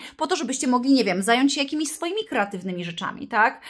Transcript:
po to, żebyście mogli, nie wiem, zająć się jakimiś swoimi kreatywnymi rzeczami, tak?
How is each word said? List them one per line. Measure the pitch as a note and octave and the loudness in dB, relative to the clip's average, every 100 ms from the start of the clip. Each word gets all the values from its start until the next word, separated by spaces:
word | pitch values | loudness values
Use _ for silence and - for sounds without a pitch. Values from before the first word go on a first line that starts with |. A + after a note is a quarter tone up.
| - - | -6 -6
po | D#4 | -2
to, | F4+ | 0
żebyście | B3 B3+ C4+ | -2 -2 2
mogli, | B3 B3+ | 2 4
nie | C4+ | 4
wiem, | G3+ F3+ | 4 2
zająć | G3 A#3+ C#4 | 2 4 4
się | D4 | 2
jakimiś | C#4 D#4 D#4 | -2 -2 -4
swoimi | - E4+ G#4 A4 | -4 -4 -4 -2
kreatywnymi | A#3+ G3+ F#3+ F#3+ F3+ E3+ | -2 -2 -4 -6 -6 -6
rzeczami, | E3 F3 - - | -6 -8 -8 -4
tak? | A3 - - | 2 2 2